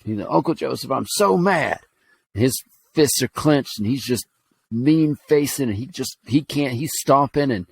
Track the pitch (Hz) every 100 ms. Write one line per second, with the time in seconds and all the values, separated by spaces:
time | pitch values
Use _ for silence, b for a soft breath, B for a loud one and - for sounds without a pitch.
0 | - 107 95 160 151 160 - 127 127 131
1 | 107 - 202 190 180 180 123 - _ _
2 | _ _ _ 98 127 - - _ _ -
3 | 147 - 127 - 151 147 123 - 104 135
4 | 110 123 - _ _ _ _ 113 131 156
5 | 156 147 _ 151 143 - 131 101 131 -
6 | 131 - - 127 147 143 143 120 151 -
7 | - 139 143 - 143 110 92